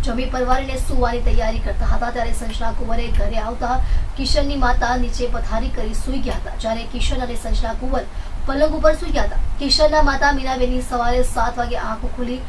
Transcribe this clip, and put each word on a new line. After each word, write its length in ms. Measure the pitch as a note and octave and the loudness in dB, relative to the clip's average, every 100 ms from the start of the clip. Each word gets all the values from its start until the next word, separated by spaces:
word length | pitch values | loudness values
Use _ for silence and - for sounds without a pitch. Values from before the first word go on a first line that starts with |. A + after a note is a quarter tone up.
જમી 220 | - A#3+ C4 | -2 -2 -4
પરવારીને 520 | B3+ B3 B3+ C4+ C4 | -2 0 0 0 -4
સૂવાની 440 | - C4 A#3+ A#3+ | 0 2 0 0
તૈયારી 380 | A#3+ A3 A3 A3 | 4 4 4 -2
કરતા 260 | - - - | -2 0 2
હતા, 260 | - A#3+ | 2 2
ત્યારે 220 | A#3+ A3+ | -2 0
સંજના 380 | A3 A3+ - A#3 | 0 -2 -2 -2
કુંવરે 360 | A3+ A3+ A3+ A#3 | 0 0 0 2
ઘરે 280 | G#3+ G3+ G#3+ | 2 2 0
આવતા 500 | G#3+ A#3+ A#3 C4 - - - - | -4 -4 -2 0 2 2 0 -2
કિશનની 380 | C4+ D4 C#4+ C#4+ | 0 2 2 2
માતા 420 | B3+ B3 A#3 B3 | 2 2 2 0
નીચે 300 | B3 - A#3+ | 0 0 -2
પથારી 420 | A#3 - A3 - | -2 0 -2 -2
કરી 240 | - A3 | -2 -2
સૂઈ 260 | A3 - C4+ | -2 -2 -2
ગયા 160 | A#3+ - | -2 -2
હતા, 200 | - - | -4 -4
જ્યારે 260 | A3+ A3+ | -4 -4
કિશન 320 | A3+ A#3+ A#3+ C4 | -4 -2 0 0
અને 200 | B3 A#3 | -2 -4
સંજના 380 | A3+ A3 A#3 | -2 0 0
કુંવર 280 | A3 B3+ C4+ - - - - - | -2 -2 -2 -4 -8 -8 -4 -2
પલંગ 300 | C4+ D#4 D#4 | 2 2 4
ઉપર 180 | D#4 | 2
સૂઈ 180 | - F4 | 2 0
ગયા 120 | C#4 | 0
હતા. 120 | - - - - | 2 2 0 0
કિશનના 420 | C#4 - D4+ D4+ | 0 4 4 6
માતા 300 | D4+ C4+ C#4+ | 4 4 2
મીનાબેનની 500 | C4+ C4 B3+ B3 B3+ | 2 -2 0 0 0
સવારે 420 | B3 B3 A#3 B3 | -2 -2 0 2
સાત 340 | B3 - A#3 A#3+ | 2 0 -2 -2
વાગે 200 | A#3+ A#3+ | -4 -2
આંખ 280 | A3 A3 - | -4 -4 -4
ખુલી, 320 | - A#3+ B3+ | -4 -4 -6